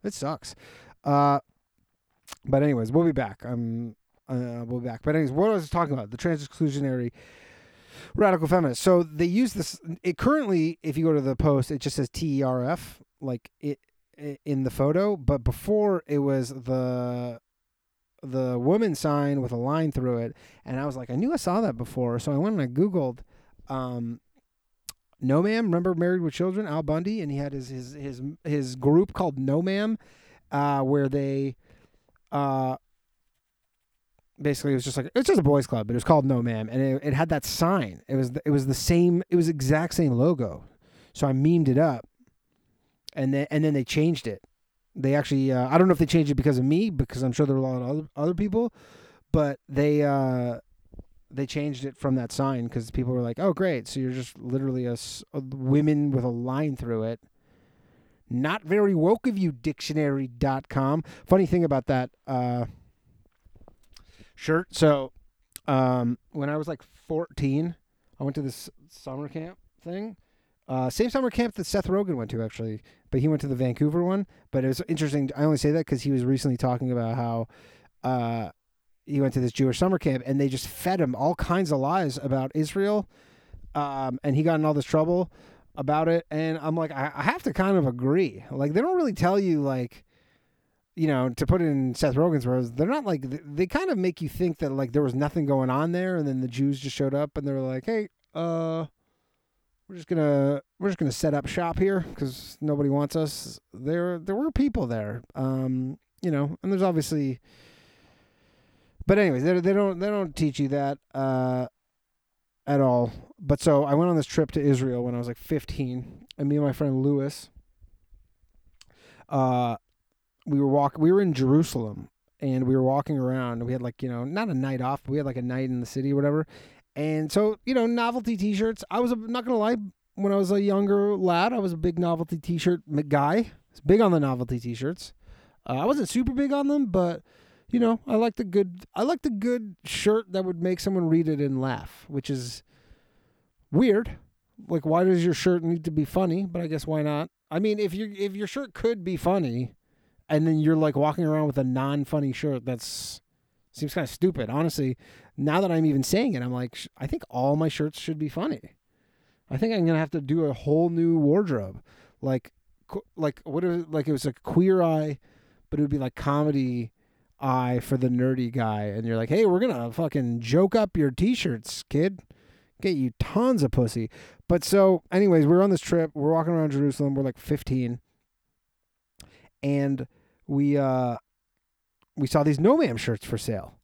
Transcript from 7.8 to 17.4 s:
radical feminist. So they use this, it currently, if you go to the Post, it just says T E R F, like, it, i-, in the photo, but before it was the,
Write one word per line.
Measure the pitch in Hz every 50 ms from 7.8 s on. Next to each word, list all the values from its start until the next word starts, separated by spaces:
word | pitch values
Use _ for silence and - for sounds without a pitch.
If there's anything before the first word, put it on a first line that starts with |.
| - - - - - - -
radical | - 214 196 185 160 160
feminist. | 147 170 185 165 139 123 - -
So | 190 185 175 175
they | 156 151 151 175
use | 175 175 220 254 226 -
this, | 208 156 - - - - 165 165 - _
it | 185 165 -
currently, | - 247 294 311 277 208 190 170 156 165 165 _ -
if | 160 139
you | 156 160
go | 165 156
to | 147
the | 135 135 131
Post, | 120 - 156 143 135 123 -
it | 151 135
just | - 147 -
says | - 135 -
T | _ - 165 156 139 135
E | 139
R | 131 127 127 123
F, | 131 170 175 - - - _ - _ _ _
like, | 143 135 127 117 _ - _ _
it, | - 147 143 _ _ _ _ _ _ _ _ -
i-, | 147 147 139 - _
in | 151 143 135 131
the | 131
photo, | - - 135 143 151 180 196 208 208
but | 170 131 - 147 135 117
before | - - - - - 208 214 208 208 190 175 -
it | - 147 143
was | 139 139 135 135 127 117
the, | 135 131 123 123 131 131 127 127 127 123 123 123 123 123 123 123 117 117